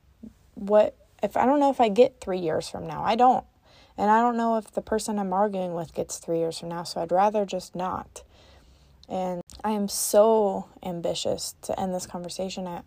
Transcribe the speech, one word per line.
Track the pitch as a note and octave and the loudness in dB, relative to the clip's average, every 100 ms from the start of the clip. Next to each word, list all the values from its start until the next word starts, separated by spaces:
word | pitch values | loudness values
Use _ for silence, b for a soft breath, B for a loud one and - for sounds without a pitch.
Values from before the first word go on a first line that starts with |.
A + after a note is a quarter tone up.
| _ _ A3+ - _ - | _ _ -20 -20 _ -12
what, | G3+ G#3 G#3+ - _ _ | 4 4 4 0 _ _
if, | G#3 A3+ | -4 2
I | A#3+ | 2
don't | D4 | 4
know | C#4 | 4
if | C4 | 4
I | A3+ | 4
get | G3 B3+ - | 6 4 4
three | - F#3 | -6 -4
years | E3 E3 - | -2 -2 -4
from | - E3 | -10 -8
now. | D3 | -4
I | E3+ A3+ | 0 4
don't. | B3+ A#3 - _ b b b - | 6 4 -2 _ b b b -2
And | G3+ | 2
I | A3 | 4
don't | A#3+ A#3 | 4 0
know | A#3 A3+ | 0 -2
if | G#3 | -4
the | - | -8
person | - A3 A3 G#3 | -4 -4 -2 -4
I'm | F#3+ | -2
arguing | F#3 G#3+ F#3+ F3+ | 0 0 0 -4
with | E3+ D#3 | -6 -6
gets | - E3+ - | -8 -8 -10
three | - E3 | -4 -2
years | E3 D#3+ | -2 -4
from | E3+ | -10
now, | E3+ | -8
so | E3+ F3+ | -8 -6
I'd | E3+ | -2
rather | F3 G#3 G#3 G3 | 2 2 2 -2
just | F#3 - D#3 | -6 -8 -8
not. | F3+ - - - - b b b b b b b - | -6 -6 -10 -18 -20 b b b b b b b -10
And | F#3+ F#3 F3+ - - | -6 -4 -6 -10 -8
I | G#3+ | -4
am | G#3+ G3+ | -2 -4
so | - - G#3 A3 A3 G3+ F#3+ - - | -4 2 6 6 6 2 -2 -8 -12
ambitious | F#3 E3+ E3+ E3+ - F3+ - - | -10 -6 -6 -4 -4 -4 -6 -10
to | - - | -8 -6
end | F#3+ | -4
this | F3+ - | -6 -8
conversation. | F3+ F3 - F#3+ F#3+ F3+ | -10 -10 -8 -8 -8 -10
I, | F3 | -10